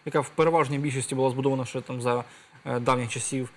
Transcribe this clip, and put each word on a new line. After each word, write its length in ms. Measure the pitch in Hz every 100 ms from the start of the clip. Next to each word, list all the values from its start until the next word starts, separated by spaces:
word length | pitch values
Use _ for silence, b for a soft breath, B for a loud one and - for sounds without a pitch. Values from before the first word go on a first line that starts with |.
яка 140 | 151 151
в 100 | 135
переважній 480 | - 165 165 135 143
більшості 380 | 147 131 -
була 140 | 131 131
збудована 360 | 127 135 131
ще 160 | 120 131
там 200 | - 127
за, 220 | 123 120 - B B B
е, 140 | 139 123
давніх 300 | 123 127 117
часів, 400 | 123 - 135 123